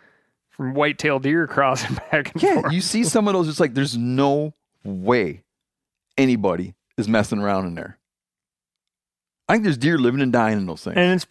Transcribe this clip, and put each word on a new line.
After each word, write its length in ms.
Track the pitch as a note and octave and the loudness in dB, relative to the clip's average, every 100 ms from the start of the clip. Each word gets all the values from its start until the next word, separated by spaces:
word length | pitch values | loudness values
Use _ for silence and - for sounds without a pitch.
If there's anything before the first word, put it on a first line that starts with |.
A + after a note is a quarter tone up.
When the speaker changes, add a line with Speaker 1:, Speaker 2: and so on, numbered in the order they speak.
| _ _ _ _ _ | _ _ _ _ _
Speaker 1:
From 240 | - C3 | -10 -6
white-tailed 480 | C#3 D3 C#3+ D3+ C3+ | -2 -2 0 -2 0
deer 220 | C3+ D#3+ D#3+ | 0 0 0
crossing 480 | - C#3 B2+ A2 - | 2 2 0 -4 -8
<laughs> 160 | - | -4
back 220 | D#3 C#3 | -2 -2
and 80 | E3 | -2
Speaker 2:
Yeah, 200 | G4 D#4 | 0 0
Speaker 1:
forth. 120 | D3+ | 0
Speaker 2:
you 80 | E3+ | -2
see 220 | - G#3+ | -2 -2
some 240 | A#3 A#3 G#3 | 0 2 2
of 60 | |
those, 140 | F#3+ D#3+ | 0 0
it's 120 | D3+ | 0
like, 140 | D#3 A#2+ | 0 0
there's 200 | B2+ A#2 | -2 -2
no 560 | A#2+ B2+ C#3 D3 D3+ - _ _ | -2 0 2 0 -2 -8 _ _
way 600 | G2+ F#2+ F#2+ B2 F2 - _ _ _ _ _ _ _ - | -10 -6 0 2 0 -6 _ _ _ _ _ _ _ 0
anybody 560 | C3 A#2+ G2+ F2 F2+ - _ - | 2 2 0 -2 -6 -12 _ -6
is 100 | G#2+ | 0
messing 320 | A2 G#2 G#2 | 2 2 -2
around 280 | G2+ F#2+ F#2 | -2 -2 -2
in 80 | E2+ | -8
there. 240 | F#2+ - _ _ _ _ _ _ _ _ _ _ _ _ _ _ - | -12 -16 _ _ _ _ _ _ _ _ _ _ _ _ _ _ -2
I 40 | |
think 100 | A3 G#3 | 0 2
there's 120 | C3 | 0
deer 200 | C#3+ E3 | 2 2
living 200 | B2 C3 | 2 2
and 100 | C3 | 2
dying 240 | A#2+ A2 G#2+ | 2 2 0
in 80 | F#2 | -2
those 180 | D#2 | -6
things. 140 | - B2+ | -4 2
Speaker 3:
And 160 | F3+ | 2
it's 120 | F#3 - | 2 2